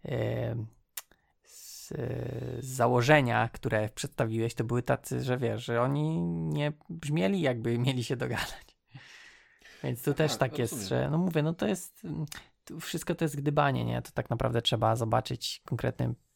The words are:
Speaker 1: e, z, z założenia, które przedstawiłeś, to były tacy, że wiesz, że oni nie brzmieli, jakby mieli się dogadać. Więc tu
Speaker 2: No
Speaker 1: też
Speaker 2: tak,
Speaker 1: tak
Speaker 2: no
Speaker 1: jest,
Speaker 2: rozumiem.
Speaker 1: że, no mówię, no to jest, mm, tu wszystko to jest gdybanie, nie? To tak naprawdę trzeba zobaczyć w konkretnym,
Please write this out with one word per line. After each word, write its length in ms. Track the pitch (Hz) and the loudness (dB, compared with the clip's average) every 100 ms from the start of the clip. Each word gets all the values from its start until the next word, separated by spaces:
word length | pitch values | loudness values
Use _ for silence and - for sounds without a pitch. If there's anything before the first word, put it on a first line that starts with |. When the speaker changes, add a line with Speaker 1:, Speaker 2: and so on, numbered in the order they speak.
Speaker 1:
e, 520 | - 120 113 117 117 117 110 - _ - - _ _ _ | -6 -2 0 0 -2 -4 -6 -12 _ -16 -16 _ _ _
z, 440 | _ - - - - - - 117 123 - 120 - | _ -20 -18 -16 -12 -8 -6 -6 -6 -8 -8 -8
z 60 | 135 | -8
założenia, 840 | 131 120 123 120 151 123 113 117 | 2 4 6 8 6 6 2 0
które 400 | - 120 110 107 | -2 -2 0 0
przedstawiłeś, 680 | - 143 - 117 113 117 | -4 -8 -2 0 2 0
to 100 | - | 0
były 180 | 117 123 | 0 0
tacy, 400 | 120 127 - 123 | 2 0 0 -4
że 140 | 127 127 | 0 0
wiesz, 260 | 117 110 | 0 -2
że 180 | 123 117 | -2 0
oni 400 | 127 143 156 165 170 | 2 2 0 0 -2
nie 400 | 170 160 151 147 147 - | -2 -2 0 -2 -4 -12
brzmieli, 500 | 165 147 156 190 196 | -10 -2 2 2 2
jakby 380 | 143 120 113 117 | 2 0 0 2
mieli 260 | 127 127 | 2 0
się 120 | 117 120 | -2 -2
dogadać. 600 | 123 110 - - - _ _ - - - - - - _ - - | -2 -2 -4 -8 -18 _ _ -20 -20 -20 -20 -20 -20 _ -20 -10
Więc 200 | 135 120 | -6 -2
tu 80 | - | 0
Speaker 2:
No 40 | |
Speaker 1:
też 160 | 143 151 | 2 2
Speaker 2:
tak, 60 | - | 2
Speaker 1:
tak 120 | 131 | 0
Speaker 2:
no 60 | - | 2
Speaker 1:
jest, 140 | 117 | -2
Speaker 2:
rozumiem. 160 | - 202 | -2 0
Speaker 1:
że, 220 | 123 135 | 0 2
no 80 | 156 | 2
mówię, 240 | 185 160 | 2 2
no 100 | 151 | 0
to 120 | 170 214 | 0 0
jest, 380 | 190 - - | 0 -4 -14
mm, 220 | 185 156 147 - - _ | -10 -6 -6 -8 -18 _
tu 160 | - 156 | -16 -12
wszystko 340 | - 165 - | -6 -6 -4
to 100 | 175 | 0
jest 120 | 160 139 | 0 0
gdybanie, 480 | 143 147 143 127 | 0 4 4 2
nie? 180 | 117 120 | 0 -2
To 80 | - | -4
tak 200 | - - | -6 -2
naprawdę 320 | 123 120 117 | 0 2 2
trzeba 340 | - 117 110 113 | 2 2 4 4
zobaczyć 640 | 113 117 - 123 - - | 2 0 0 -6 -6 -8
w 40 | - | -6
konkretnym, 460 | 117 123 - 120 120 _ | -2 -2 0 -2 -2 _